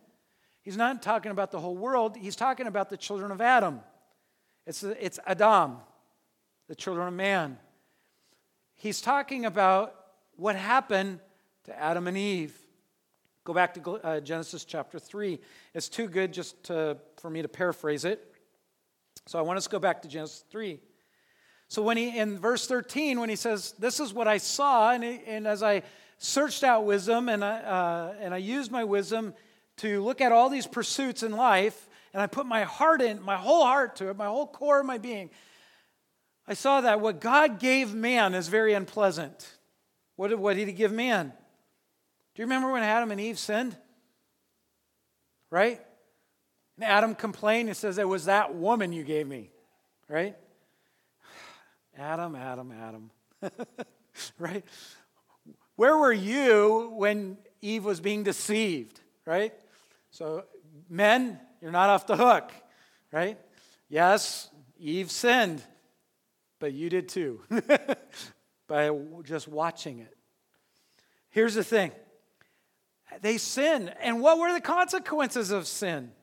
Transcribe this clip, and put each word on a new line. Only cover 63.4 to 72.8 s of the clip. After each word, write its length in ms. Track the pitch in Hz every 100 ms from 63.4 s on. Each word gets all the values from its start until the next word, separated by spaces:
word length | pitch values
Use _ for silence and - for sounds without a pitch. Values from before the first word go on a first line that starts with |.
| _ _ _ _ _
Yes, 640 | 147 180 208 - - - - _ _
Eve 320 | 151 170 180
sinned, 520 | - 240 247 208 156 - _ _ _ _ _ _ _ _ _
but 140 | 151
you 180 | 135 165
did 180 | 180 180
too 340 | 190 156 113 -
<laughs> 1200 | 226 - 294 - - - - - - _ _ -
by 200 | 151 151
w-, 360 | 151 147 165
just 220 | 143 156 156
watching 540 | 151 165 160 160 120
it. 160 | 110 _ _ _ _ _ _ _ _ _ _ _ _
Here's 240 | 208 226
the 100 | 214
thing. 280 | 185 220 175 - - _ _ _ _ _ _ _